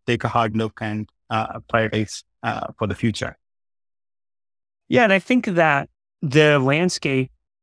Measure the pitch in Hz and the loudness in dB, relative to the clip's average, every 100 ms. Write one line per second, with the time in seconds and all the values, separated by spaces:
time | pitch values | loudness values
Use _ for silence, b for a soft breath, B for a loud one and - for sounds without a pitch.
0 | - 117 117 120 113 110 110 - 110 107 | -4 -2 0 0 0 -2 -6 -6 -8 -8
1 | 107 _ _ 110 110 - - 113 110 110 | -10 _ _ -6 -6 -10 -2 0 0 -2
2 | 107 - - _ 120 110 - - 104 98 | -4 -8 -18 _ -8 -6 -8 -6 -6 -2
3 | 117 104 - - _ _ _ _ _ _ | -2 -2 -6 -10 _ _ _ _ _ _
4 | _ _ _ _ _ _ _ _ - 247 | _ _ _ _ _ _ _ _ -2 2
5 | 226 196 - 254 220 170 160 143 - _ | 4 2 2 0 2 2 2 2 -2 _
6 | _ _ 151 139 151 147 131 147 180 - | _ _ 0 4 6 4 2 2 0 -2
7 | 156 135 131 _ _ _ | -4 -2 -4 _ _ _